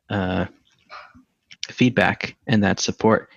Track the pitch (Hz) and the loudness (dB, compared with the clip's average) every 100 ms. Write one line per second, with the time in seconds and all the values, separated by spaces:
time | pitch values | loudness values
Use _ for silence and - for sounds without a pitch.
0 | _ 104 92 92 92 - _ _ _ - | _ -4 -2 -2 -4 -8 _ _ _ -20
1 | - - _ _ _ - - - 127 113 | -20 -20 _ _ _ -14 -14 0 2 4
2 | 95 113 - - - 110 101 98 - - | 0 0 -8 -12 -2 2 2 0 -4 0
3 | 110 110 - | 2 2 -2